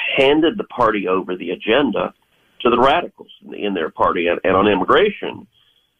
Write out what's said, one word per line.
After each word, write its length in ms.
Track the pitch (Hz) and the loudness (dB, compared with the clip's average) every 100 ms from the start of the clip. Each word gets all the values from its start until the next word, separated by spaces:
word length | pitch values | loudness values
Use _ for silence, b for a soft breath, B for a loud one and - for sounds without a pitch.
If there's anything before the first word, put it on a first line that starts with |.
| - - | -4 0
handed 400 | 135 151 156 107 | 2 4 2 -2
the 80 | |
party 440 | - - 113 107 92 | -6 -2 0 0 -2
over 280 | 95 85 92 | -2 -2 -6
the 140 | 87 | -8
agenda 640 | 92 - 123 139 92 92 - _ _ _ - | -8 0 0 0 -2 -4 -8 _ _ _ -4
to 100 | 117 | 0
the 80 | 120 | 4
radicals 500 | 131 165 117 - - - - | 4 2 -2 -10 -20 -20 -18
in 220 | - 101 | -8 -4
their 160 | 95 78 | -4 -4
party. 380 | - 92 87 85 | -2 0 0 0
And, 120 | 87 | -2
and 120 | - 95 | 0 2
on 100 | 104 | 2
immigration, 800 | 95 92 139 208 202 82 - - _ _ _ _ _ | 2 2 2 2 -2 -8 -10 -16 _ _ _ _ _